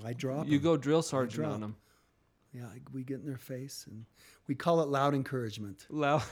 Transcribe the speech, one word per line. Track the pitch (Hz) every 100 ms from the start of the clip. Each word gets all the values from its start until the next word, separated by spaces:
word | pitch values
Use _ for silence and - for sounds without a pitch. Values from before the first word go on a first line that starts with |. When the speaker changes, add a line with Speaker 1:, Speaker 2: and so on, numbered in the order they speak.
| 110
Speaker 1:
I |
drop | 123 131 139 151
Speaker 2:
you | 147
Speaker 1:
'em. |
Speaker 2:
go | 156 156
drill | 131 160
Speaker 1:
I |
Speaker 2:
sergeant | 160 135 123 117
Speaker 1:
drop. | 117 107
Speaker 2:
on |
'em. | 107 107 _ _ _ _ _ _ _
Speaker 1:
Yeah, | 123 120
I, | 117 135
we | 131
get | 127 135
in | 151
their | 127
face, | - 127 139 - -
and | 107 113 _ - - -
we |
call | 135 170 170
it | 143
loud | 139 143 139
encouragement. | 131 131 113 104 104 95 -
Speaker 2:
Loud | 147 143 147 -